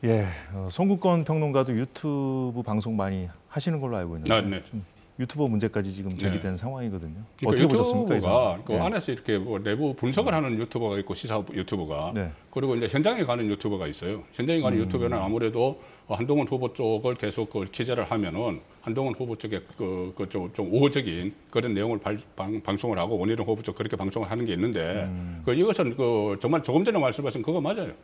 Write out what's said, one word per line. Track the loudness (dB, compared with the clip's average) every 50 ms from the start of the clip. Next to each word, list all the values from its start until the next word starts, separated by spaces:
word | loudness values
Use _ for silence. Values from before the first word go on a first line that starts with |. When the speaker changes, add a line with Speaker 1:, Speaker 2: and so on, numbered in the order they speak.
| 4
Speaker 1:
예, | 4 4 4 2 0 -4 -8 -10 -10 -8
어, | -6 -6 -6
송국건 | -2 0 2 2 2 4 4 4 4 4 2
평론가도 | 2 0 0 2 2 4 2 2 4 2
유튜브 | 0 0 -2 -6 -6 -4 -2 0 0 0 0 0 0 -2 -2 -2 -4 -2
방송 | 0 0 0 0 0 0
많이 | 0 0 0 -2 -2 -4 -6 -10 -14 _
하시는 | _ -6 -2 -2 0 -2 0
걸로 | -2 -2 -2
알고 | -2 -2 -4 -4
있는데 | -4 2 4 4
Speaker 2:
아, | 4
네. | 4 2 -2 -4 -6 -8
Speaker 1:
좀 | -8 -8 -8 -10 -16 -20 -20 -20 -6 -6
유튜버 | -6 -4 0 0 2
문제까지 | 2 4 2 2 2 2 0 -2 -2 -4
지금 | -6 -6 -6
Speaker 2:
네. | -4
Speaker 1:
제기된 | -2 0 0 0 0 -2 -2 -4
상황이거든요. | -4 -4 -6 -6 -6 -6 -6 -6 -6 -8 -8 -10 -12 -14 -16 -8
Speaker 2:
그러니까 | -2 2 2 6 6 6
Speaker 1:
어떻게 |
보셨습니까, | 6 6 4 4 4 2 0 2 2 2
이 |
Speaker 2:
유튜브가 | 2 4 4 6 6 4
Speaker 1:
상황? | 4 2 -2 -2
Speaker 2:
그 | -2 0
Speaker 1:
네. | 2
Speaker 2:
안에서 | 2 2 0 -2 -2 -4
이렇게 | -6 -4 0 0 0
뭐 | 0 2 -2 -4 -2
내부 | 0 0 0 2 2 0 0
분석을 | 0 0 2 2 2 2 4 4
Speaker 1:
음. |
Speaker 2:
하는 | 2 2 2 0 -2
유튜버가 | -2 -2 -2 -2 0 0 0 -2
있고 | -2 -4 -6
시사 | -6 -4 -2 -2 -2 -2 -2 -4
유튜브가 | -4 -2 -2 -2 -2 -2 -2 -2 -2 -2 -2 -2
Speaker 1:
네. | -2 -4 -4 -6 -12 -18 -8
Speaker 2:
그리고 | -4 -2 0 0 2
이제 | 2 0
현장에 | 2 2 4 4 4 2 2 0
가는 | 0 0 0 0
유튜버가 | 0 -2 0 0 -2 -2 -2 -2
있어요. | -6 -6 -6 -6 -6 -6 -6 -10 -14 -6
현장에 | -4 -2 0 0 2
가는 | 2 2 2
Speaker 1:
음. | 2 2
Speaker 2:
유튜버는 | 0 0 0 0 0 0
아무래도 | 0 0 0 0 0 0 0 2 2 2 2 0 -4 -14 -20 -20 -20 -8
한동훈 | -6 -4 -2 2 2 2 2 2
후보 | 2 0 0 -2 -2 -2
쪽을 | 0 0 2 2 2 2 0 0
계속 | 0 -2 -4 -2 -2 -4 -2
그 | -2 -4 -4 -4
취재를 | -4 -4 -2 0 0 0 0
하면은 | 0 0 0 0 0 -2 -2 -2 -2 -4 -6 -10 -16 -20 -12
한동훈 | -8 -4 -2 -2 0 -2 -2
후보 | -4 -6 -6 -6
쪽에 | -6 -6 -6 -6 -6 -6 -10 -8
그, | -6 -4 -4 -2 -4 -4 -6 -4
그 | -6 -8
좀, | -4 -4 -4 -4 -4 -4
좀 | -4 -2 2 4
우호적인 | 4 4 4 4 2 -2 -2 -4 -2 -4 -4 -6 -8 -20 -2
그런 | -2 0 0 2 0
내용을 | 0 0 0 -2 -2
발-, | -2 -2 -4 -4 -6 -14 -10
방-, | -8 -6 -4 -4 -4
방송을 | -2 -2 -2 0 0 -2 0 0
하고 | 0 0 0
원희룡 | 0 2 0 0 0 0
후보 | 0 -2 -2
쪽 | -2 -8 -6
그렇게 | -4 -4 -4 -2
방송을 | -2 -4 -4 -2 -4 -4 -4
하는 | -4 -4 -2
게 | -2 0
있는데 | 0 0 0 0 0 -2 0 -2 -2 -2
Speaker 1:
음. | -4 -4 -6 -6 -8 -10 -4 0
Speaker 2:
그 | 0 4
이것은 | 4 4 4 4 2 0 0 2
그 | 2 2 4 4 4 2 2 0 0
정말 | 0 2 2 2 2
조금 | 4 4 4 4
전에 | 4 2 4
말씀하신 | 2 2 0 0 -4 -4 -4 -2 -2
그거 | 0 0 0
맞아요. | 0 -2 -2 -2 -4 -8 -8 -14